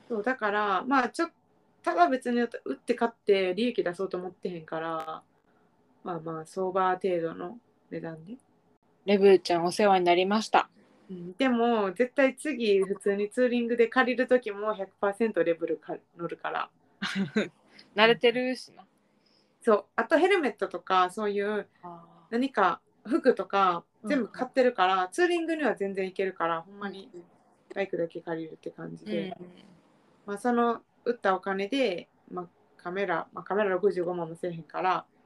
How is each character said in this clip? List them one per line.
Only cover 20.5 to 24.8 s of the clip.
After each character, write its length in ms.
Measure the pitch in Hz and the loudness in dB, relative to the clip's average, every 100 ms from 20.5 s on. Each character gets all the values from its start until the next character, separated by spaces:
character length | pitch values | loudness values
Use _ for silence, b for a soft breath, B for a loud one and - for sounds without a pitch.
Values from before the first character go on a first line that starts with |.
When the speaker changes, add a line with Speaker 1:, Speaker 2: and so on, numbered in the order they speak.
| - | -4
Speaker 1:
ト 100 | 185 | -6
と 140 | - | -6
か、 280 | - 185 180 | 0 2 2
そ 160 | 180 208 | 0 -4
う 40 | |
い 120 | 202 | -2
う 260 | 202 208 - _ | -2 -4 -8 _
Speaker 2:
あ 220 | 175 170 - - - | -18 -18 -20 -20 -6
ー。 20 | |
Speaker 1:
何 200 | 233 262 | -2 0
か 300 | - 185 - _ _ 208 | 2 2 0 _ _ -4
服 280 | 302 262 | 2 4
と 120 | 233 190 | 2 2
か、 400 | 196 190 170 - _ | 2 2 2 -6 _
Speaker 2:
う 40 | 214 | -2
ん。 20 | |
Speaker 1:
全 120 | 285 | -2
部 40 | 202 | -2
買 200 | - 247 | -6 -2
っ 40 | |
て 100 | - | 2
る 120 | 247 | 2
か 140 | 240 | 4